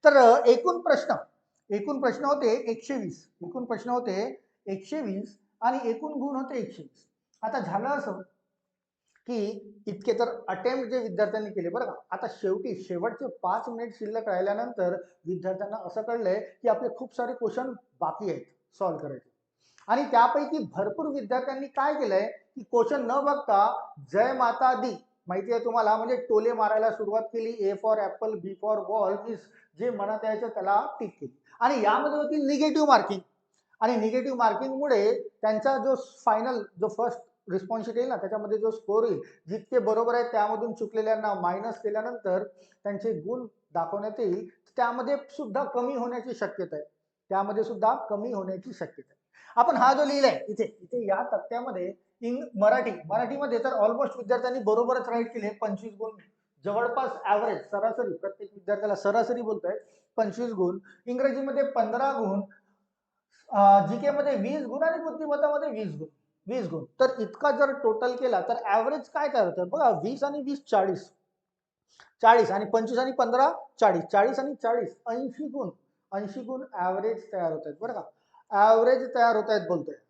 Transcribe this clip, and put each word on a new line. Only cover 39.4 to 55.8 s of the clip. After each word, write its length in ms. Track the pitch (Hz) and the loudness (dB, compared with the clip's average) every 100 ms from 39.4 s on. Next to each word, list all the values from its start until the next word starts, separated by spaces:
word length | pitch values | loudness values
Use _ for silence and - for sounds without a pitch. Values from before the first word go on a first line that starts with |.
| 156 | -10
जितके 300 | 180 - 247 | -10 0 0
बरोबर 360 | 208 220 233 | 2 2 2
आहेत 160 | 240 233 | 0 0
त्यामधून 420 | 220 208 220 233 | 0 0 -2 -4
चुकलेल्यांना 600 | - 208 220 220 220 214 | -6 -4 -2 0 0 0
मायनस 460 | 185 175 190 220 - | 0 0 -2 -6 -4
केल्यानंतर 640 | 214 214 220 240 190 185 202 _ _ _ | -4 -2 -4 -4 0 0 -2 _ _ _
त्यांचे 300 | 202 196 226 170 | -8 -4 -4 -4
गुण 260 | 170 247 233 _ _ | -4 -6 -8 _ _
दाखवण्यात 460 | 170 165 202 214 214 | -4 -2 -4 -6 -2
येईल, 280 | 214 185 - _ _ | -2 -2 -6 _ _
त्यामध्ये 400 | - 240 247 240 285 - | 0 0 0 -2 -4 -4
सुद्धा 340 | - 254 202 | -10 -6 -4
कमी 320 | 277 254 247 | -2 -2 -2
होण्याची 380 | 277 240 240 254 | -2 -4 -6 -8
शक्यता 420 | 226 202 - 175 | -6 -6 -6 -8
आहे, 100 | 151 151 _ _ _ _ | -8 -12 _ _ _ _
त्यामध्ये 340 | 196 202 208 | -2 -2 -2
सुद्धा 300 | 220 208 214 - - | -4 0 0 0 -4
कमी 240 | 202 226 | -6 -4
होण्याची 400 | 214 185 190 254 | -6 -6 -8 -12
शक्यता 360 | - 156 - - | -12 -12 -12 -20
आहे. 80 | _ _ _ - | _ _ _ -2
आपण 200 | - 240 | 4 4
हा 180 | 269 254 | 6 4
जो 120 | 277 | 6
लिहिलाय 340 | 294 285 262 - - | 2 4 4 2 -6
इथे, 300 | 214 214 - | -6 -6 -6
इथे 240 | 180 247 208 | -8 -6 -2
या 160 | 196 | -2
तक्त्यामध्ये 720 | 240 214 - 240 254 185 180 - _ _ | 0 -4 -4 -6 -6 -6 -8 -10 _ _
in 140 | 233 254 302 | -6 -6 -6
मराठी, 360 | 196 208 247 240 185 | 4 4 4 0 -6
मराठीमध्ये 520 | - 233 233 277 285 226 | -4 -2 -2 -4 -2 -2
तर 140 | 254 | 0
almost 420 | 233 214 240 277 254 | 2 2 2 -2 -4
विद्यार्थ्यांनी 420 | 208 240 247 254 | -2 0 0 -2
बरोबरच 500 | 208 220 240 254 240 | 2 2 2 0 0
राईट 240 | 233 233 | -4 -4
केले, 160 | 226 208 | -4 -6
पंचवीस 440 | 208 214 196 | -4 -4 -4